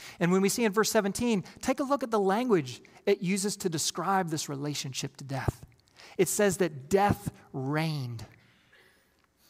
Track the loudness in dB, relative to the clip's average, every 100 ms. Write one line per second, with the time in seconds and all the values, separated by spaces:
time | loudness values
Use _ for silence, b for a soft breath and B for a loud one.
0 | B B 2 4 2 2 0 2 2 2
1 | 0 0 0 0 B B -4 -2 0 -2
2 | 0 0 2 2 2 2 0 -8 B B
3 | 0 0 0 -2 -2 -4 -4 -2 -2 -2
4 | 0 0 0 -4 -4 -6 -6 -6 -6 -8
5 | -8 -10 -10 -6 -4 -6 -10 _ B B
6 | B 0 2 4 4 4 0 -2 0 4
7 | 4 2 -4 B B -6 -2 0 0 -2
8 | -6 -8 -12 b b b b b b b
9 | b b _ _ _